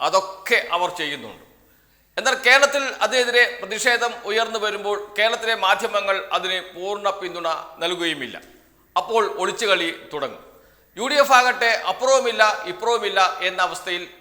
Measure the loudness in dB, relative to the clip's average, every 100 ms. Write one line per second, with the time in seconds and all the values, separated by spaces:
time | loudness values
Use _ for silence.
0 | 0 0 0 -6 0 0 0 -2 -2 -2
1 | -6 -6 -12 -18 -20 _ _ _ _ _
2 | _ -4 0 2 6 6 6 2 -4 -2
3 | 0 2 2 4 4 0 -8 -2 0 2
4 | 0 -4 -4 -2 0 -2 -4 -4 -4 -4
5 | -4 0 0 0 -2 0 2 2 0 -2
6 | 0 -2 0 -2 -2 -4 -6 -10 -8 -4
7 | -2 -4 -6 -6 -4 -4 -8 -8 -6 -2
8 | -4 -4 -8 -12 -16 -20 _ _ _ -4
9 | 0 0 0 -2 -4 -2 2 2 0 -6
10 | -10 -8 -8 -8 -20 -20 _ _ _ -8
11 | 0 2 6 6 4 2 2 2 0 -2
12 | 4 4 4 2 2 2 -6 -6 -2 0
13 | 0 2 2 2 -4 -2 -2 -4 -6 -6
14 | -8 -6